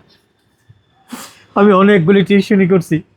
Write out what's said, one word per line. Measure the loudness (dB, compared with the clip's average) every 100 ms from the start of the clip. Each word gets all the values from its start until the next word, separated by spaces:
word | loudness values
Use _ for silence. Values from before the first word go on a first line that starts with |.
| _ _ _ _ _ _ _ _ _ _ _ -20 -20 -20 _
আমি | -2 2
অনেকগুলি | 2 2 2 2 0 0
টিউশনি | 0 0 0 0
করছি, | -2 -2 -6 -8